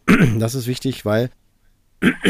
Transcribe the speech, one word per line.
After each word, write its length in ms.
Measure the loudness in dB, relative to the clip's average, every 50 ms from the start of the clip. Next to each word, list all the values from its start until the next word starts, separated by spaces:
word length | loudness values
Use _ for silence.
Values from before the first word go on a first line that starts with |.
| _
<clears throat> 300 | 2 4 4 4 2 2 0
Das 140 | -2 -4 -4
ist 140 | -6 -6
wichtig, 360 | -6 -8 -6 -6 -6 -8 -4 -4
weil 280 | -2 0 0 -2 -4 -8 _ _ _ _ _ _ _ _ _ _ _ _ _
<clears throat> 80 | -2 -2 0 2 2